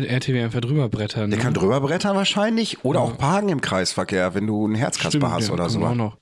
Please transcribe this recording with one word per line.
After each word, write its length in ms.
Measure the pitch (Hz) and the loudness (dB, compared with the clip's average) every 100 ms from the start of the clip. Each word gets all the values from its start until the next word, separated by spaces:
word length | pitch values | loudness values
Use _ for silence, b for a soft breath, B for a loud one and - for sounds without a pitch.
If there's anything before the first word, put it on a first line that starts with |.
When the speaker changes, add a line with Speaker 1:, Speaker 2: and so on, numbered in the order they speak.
Speaker 1:
R-, 60 | 135 | 0
R 100 | 127 | 0
T 140 | 131 | 0
W 80 | 127 | 0
einfach 180 | 113 120 | 0 -2
drüber 280 | 120 151 123 | 0 0 0
brettern, 420 | 110 104 120 104 | -2 -2 -2 -2
Speaker 2:
Der 80 | 104 | 0
Speaker 1:
ne? 40 | |
Speaker 2:
kann 100 | - | 0
drüber 260 | 170 180 - | 2 2 2
brettern 360 | 139 175 202 196 | 0 0 0 0
wahrscheinlich 680 | 190 208 214 226 220 - | 0 2 2 2 -2 -2
oder 140 | 127 131 | 0 0
Speaker 1:
Ja. 60 | |
Speaker 2:
auch 120 | 131 120 | 0 0
parken 320 | 139 196 202 | 0 2 2
im 120 | 147 | 0
Kreisverkehr, 760 | - 95 90 - 92 95 90 | 0 0 0 -2 -2 0 0
wenn 100 | 95 107 | 0 0
du 160 | 104 | 0
einen 100 | 107 | 0
Herzkasper 360 | 107 139 - - | 0 -2 -2 0
Speaker 1:
Stimmt, 200 | 147 - | 0 0
Speaker 2:
hast 160 | - 104 | 0 0
Speaker 1:
ja, 40 | |
Speaker 2:
oder 80 | 85 85 | 0 0
Speaker 1:
kommt 40 | |
Speaker 2:
so. 100 | - 85 | 0 0
Speaker 1:
auch 80 | |
noch. 220 | 120 110 - | 0 -2 -6